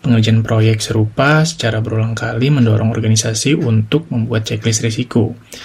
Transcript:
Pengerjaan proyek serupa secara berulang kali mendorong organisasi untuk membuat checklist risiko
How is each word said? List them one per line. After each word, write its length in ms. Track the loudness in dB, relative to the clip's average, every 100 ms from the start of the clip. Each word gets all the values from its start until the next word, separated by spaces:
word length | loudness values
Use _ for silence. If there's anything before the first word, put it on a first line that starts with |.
Pengerjaan 400 | 2 2 4 2
proyek 400 | 2 2 2 2
serupa 640 | -2 0 0 2 2 4 2
secara 320 | -2 -4 -2
berulang 320 | -2 -2 -2
kali 400 | -4 -6 -2 0
mendorong 400 | 2 4 2 0
organisasi 640 | 0 0 0 0 -2 0 0
untuk 520 | 2 0 2 -2 -2
membuat 360 | -4 -2 -4 -4
checklist 360 | -4 -2 -2
risiko 520 | -2 -4 -2 0 -2 -4 -16 -20